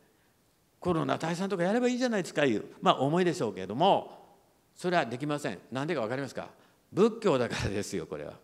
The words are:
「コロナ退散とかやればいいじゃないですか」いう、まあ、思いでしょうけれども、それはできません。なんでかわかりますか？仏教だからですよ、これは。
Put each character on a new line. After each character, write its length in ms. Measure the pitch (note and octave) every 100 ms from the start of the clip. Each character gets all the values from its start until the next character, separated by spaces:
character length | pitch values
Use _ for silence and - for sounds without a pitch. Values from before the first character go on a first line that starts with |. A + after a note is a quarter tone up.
| _ _ _ _ _ _ _ -
「コ 120 | F3+
ロ 140 | D#3+ C3+
ナ 100 | B2+
退 180 | D#3+
散 140 | E3+ G3
と 80 | F#3+
か 60 |
や 100 | F3+
れ 80 | A#3+
ば 80 | B3
い 60 |
い 40 | B3
じ 60 |
ゃ 40 | B3+
な 100 | G#3+
い 40 |
で 40 | -
す 80 |
か」 100 | -
い 100 | D3 -
う、 80 | - -
ま 100 | F#3+
あ、 20 | C#3
思 240 | C3+ E3+
い 40 |
で 100 | F3
し 80 | D#3
ょ 60 | A2+
う 60 |
け 60 | F#2
れ 60 | F#2
ど 80 |
も、 640 | A#2+ F#3+ D3 - - - _ _ _ _
そ 160 | - F3+
れ 60 | F3
は 100 | B2
で 100 | B2
き 100 | D3
ま 120 | D3
せ 120 | C#3+
ん。 100 | F2+ -
な 140 | B2+
ん 20 | D3+
で 80 |
か 60 | D3+
わ 80 | A2
か 80 | C3
り 60 |
ま 60 | C3
す 60 |
か？ 160 | - - - _ _ -
仏 280 | E3 A3+ A3+
教 180 | F3+ C3+
だ 100 | A2+
か 80 | G2+
ら 60 | A2+
で 120 | G2+
す 140 | - F#2
よ、 100 | D#2+
こ 100 | D2+
れ 80 |
は。 100 | D2 -